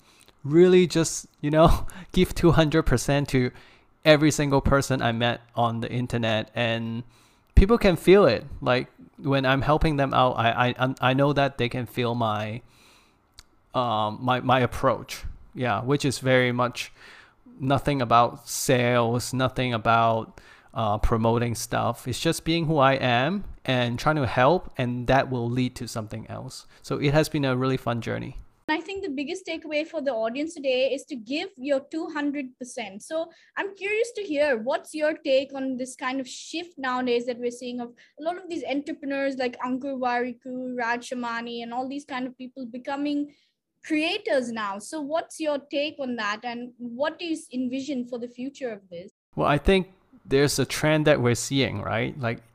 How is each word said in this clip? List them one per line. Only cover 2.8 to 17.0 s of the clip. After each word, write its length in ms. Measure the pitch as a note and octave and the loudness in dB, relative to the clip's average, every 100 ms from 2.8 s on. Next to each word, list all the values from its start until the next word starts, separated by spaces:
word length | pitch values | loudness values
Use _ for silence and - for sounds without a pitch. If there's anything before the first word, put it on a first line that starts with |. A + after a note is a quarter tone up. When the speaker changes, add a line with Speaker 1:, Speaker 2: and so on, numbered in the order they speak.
Speaker 1:
percent 440 | - B2 - C#3+ C#3+ | 2 2 2 0 2
to 200 | C3 B2 - - _ _ _ | 0 0 -6 -20 _ _ _
every 260 | D#3 D3+ D#3 | 4 6 6
single 300 | - C#3+ C#3 | 2 2 2
person 420 | - C#3 - B2+ | 4 2 2 0
I 80 | A#2 | 0
met 300 | A#2 A#2+ A#2 - - | 0 0 -2 -6 -2
on 240 | A#2 A#2 | 0 0
the 100 | A#2 | -4
internet, 600 | A#2+ B2 B2 A2+ A2 A2 | -4 -2 -2 0 -2 -4
and 480 | A2+ A#2 A#2 A2+ A2+ - _ _ _ _ - | -4 -2 -2 -4 -8 -10 _ _ _ _ 6
people 200 | G3 A#3 | 8 6
can 200 | G3+ E3 | 4 4
feel 280 | - G3 | 8 8
it. 200 | E3 G2+ - - | 8 4 -4 -6
Like, 260 | C3 B2 C#3 - - - | 0 0 -2 -14 -20 -8
when 280 | - C#3 | 0 0
I'm 180 | C3 C3+ | 2 2
helping 340 | C#3+ A#2+ D#3+ C#3+ | 2 2 2 2
them 180 | C3+ | 2
out, 200 | B2 B2+ - | 2 2 2
I, 380 | A2+ A2+ B2 - | 0 2 0 0
I, 160 | C3 C3 | -2 0
I 120 | B2+ | 0
know 200 | C3 C#3 | 2 2
that 260 | C#3+ C#3 - | 2 0 0
they 100 | A#2+ | -4
can 180 | B2+ A#2 | -4 -6
feel 280 | - A#2+ | -4 -2
my, 480 | A#2+ A2 G#2 G#2+ A#2+ - _ _ _ _ _ _ - - _ _ | 0 -2 -2 -6 -8 -14 _ _ _ _ _ _ -20 -20 _ _
um, 440 | B2+ B2 G#2+ G#2+ G#2+ | -4 0 0 -2 -2
my, 180 | B2+ B2+ | -2 -2
my 220 | B2+ C3 | 2 2
approach. 640 | B2 - C3 G#2+ - - - - - - | 2 0 0 0 -6 -12 -12 -12 -14 -6
Yeah, 260 | B2 G2+ | -2 -2
which 220 | A#2+ C#3+ | 0 0
is 160 | C#3 - | 0 -2
very 320 | C3 C3 B2 | 2 4 4
much 400 | B2 B2 - - - | 0 -2 -4 -12 -14